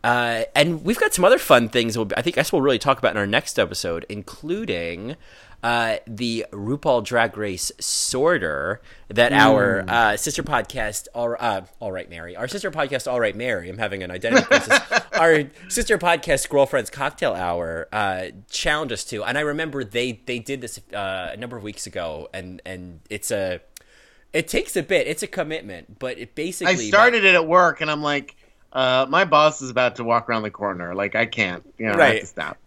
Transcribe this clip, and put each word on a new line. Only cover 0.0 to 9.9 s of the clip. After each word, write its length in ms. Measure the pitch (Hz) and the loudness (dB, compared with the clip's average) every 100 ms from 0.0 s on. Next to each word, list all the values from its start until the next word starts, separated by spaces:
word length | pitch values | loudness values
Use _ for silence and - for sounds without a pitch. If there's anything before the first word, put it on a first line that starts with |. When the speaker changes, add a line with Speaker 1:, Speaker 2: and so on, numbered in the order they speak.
Speaker 1:
Uh, 420 | 113 120 120 113 117 | 2 2 2 -2 0
and 280 | 139 151 160 | 2 2 0
we've 160 | 175 233 | -2 0
got 140 | 427 | 0
some 140 | - 180 | 4 4
other 120 | 269 | 4
fun 300 | - 127 113 | 6 6 6
things 300 | 123 117 113 | 0 0 -2
we'll, 100 | 107 - | -2 -2
I 60 | |
think, 140 | 135 175 | -2 -2
guess 140 | 156 | 0
we'll 120 | 175 | 2
really 160 | 139 120 | 2 2
talk 200 | 143 135 | 2 2
about 120 | 117 | 0
in 80 | 107 | 0
our 80 | 101 | 0
next 320 | 117 - - | 0 0 -2
episode, 480 | 92 92 90 85 - | 0 -2 -4 -6 -6
including 1080 | 104 98 - 151 190 220 87 85 85 110 151 - - - - | -12 -12 -14 -8 -6 -4 -6 -6 -8 -10 -14 -18 -20 -20 -6
uh, 340 | 127 120 113 107 - | -2 0 0 -2 -6
the 380 | 107 120 113 - | -6 -4 -4 -6
RuPaul 540 | 101 104 143 160 123 | -8 -6 -4 2 0
Drag 320 | 104 120 113 104 | 2 2 2 0
Race 340 | 104 92 - - | -6 -4 -8 -8
sorter 1000 | - - - 127 156 170 87 71 78 107 - - - | -6 -4 -2 0 2 2 -2 -4 -4 -6 -12 -20 -6
that 240 | 107 120 | 2 4
our, 500 | 104 110 107 101 95 | 8 8 8 4 2
Speaker 2:
Mm. 60 | 92 | 0